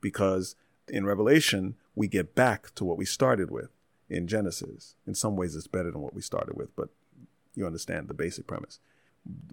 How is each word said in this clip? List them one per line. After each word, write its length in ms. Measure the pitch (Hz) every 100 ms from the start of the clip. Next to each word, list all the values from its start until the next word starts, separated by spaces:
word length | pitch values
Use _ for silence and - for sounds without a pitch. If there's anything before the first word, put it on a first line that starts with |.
because 560 | 101 104 98 95 92 - _ _ -
in 160 | 120 98
Revelation, 720 | 101 107 156 - 98 95 - _ -
we 140 | 104
get 260 | 101 80 -
back 400 | 127 104 - -
to 80 |
what 140 | 92 85
we 80 | 95
started 440 | - 131 110 87
with 200 | 58 - _ _ _ _
in 180 | 90 87
Genesis. 680 | 107 98 - - - - _ -
In 80 | 101
some 220 | 107 98
ways, 180 | 87 78
it's 120 | -
better 220 | 92 85
than 120 | 76
what 120 | 71
we 80 | -
started 360 | - - - -
with, 180 | - -
but 140 | - _ _ - 117 _ _ -
you 120 | 90
understand 400 | 82 - 82 73
the 80 | 76
basic 320 | 82 - -
premise. 320 | - - - _ _ _ _ 92 - -